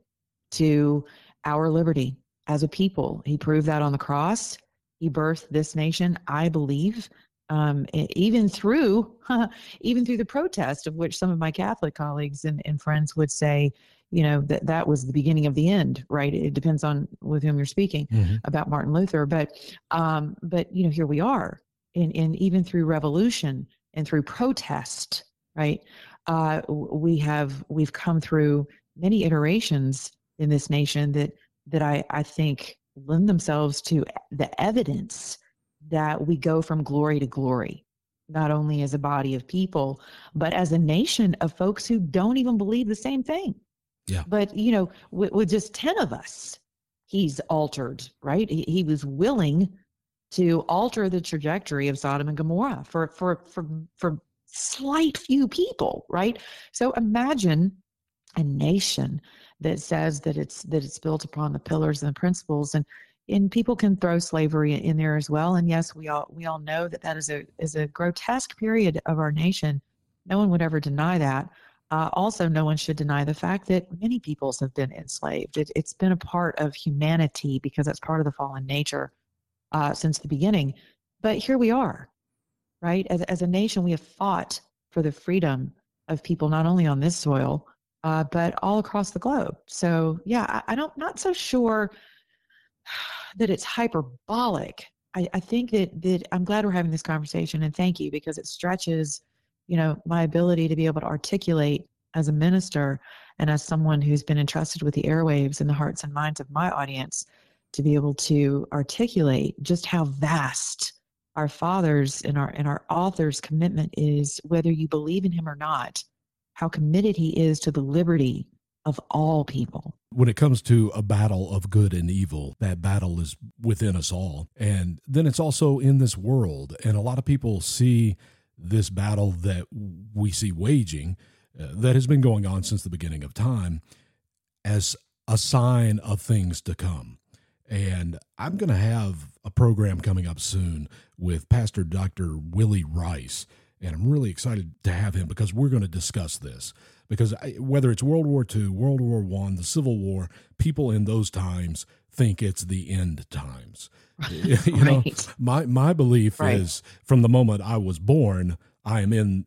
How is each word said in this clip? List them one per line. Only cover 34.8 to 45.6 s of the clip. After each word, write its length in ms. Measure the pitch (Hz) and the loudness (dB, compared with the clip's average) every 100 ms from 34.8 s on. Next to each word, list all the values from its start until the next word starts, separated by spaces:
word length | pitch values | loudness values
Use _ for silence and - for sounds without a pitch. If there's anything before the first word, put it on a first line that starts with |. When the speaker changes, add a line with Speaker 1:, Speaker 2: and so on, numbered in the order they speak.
| 165 139 - - - - _ _ _ _ 151 | 0 -4 -8 -12 -14 -16 _ _ _ _ -4
Speaker 1:
that 360 | 156 151 151 147 | -2 -2 -2 -2
we 120 | 156 | 0
go 240 | 160 160 | 2 0
from 200 | 165 156 | 0 -2
glory 380 | 143 143 151 147 | 0 0 2 0
to 80 | 135 | -2
glory, 560 | 139 135 123 - - _ _ _ _ - | -2 -2 -2 -4 -10 _ _ _ _ -8
not 220 | 156 151 | -2 0
only 320 | 151 151 147 | 0 0 0
as 100 | 139 | -2
a 60 | 139 | -2
body 360 | 143 143 135 131 | -2 0 0 -4
of 100 | - | -4
people, 520 | 180 185 160 135 139 - - - | -4 -2 -2 -2 -4 -14 -20 -10
but 200 | 156 165 | -4 -2
as 180 | 180 180 | 0 2
a 60 | 165 | 4
nation 580 | 156 156 285 - 202 - | 4 2 2 2 2 2
of 160 | 165 - | -2 0
folks 280 | 185 208 - | -2 -2 -2
who 140 | 226 | -2
don't 380 | 170 180 208 262 | 0 2 2 2
even 200 | 254 226 | 2 0
believe 300 | 202 233 214 | 0 0 -2
the 80 | 214 | -4
same 260 | 269 269 | -4 -4
thing. 320 | 254 320 359 - _ _ _ _ - | -4 -4 -4 -8 _ _ _ _ -6
Speaker 2:
Yeah. 160 | 92 170 | -6 -2
Speaker 1:
But, 300 | 208 202 - | -2 -2 0
you 140 | 220 | 2
know, 180 | 214 180 - - | 2 0 -6 -12
with, 220 | 180 202 | -4 0
with 160 | 196 190 | 0 2
just 240 | 208 | 0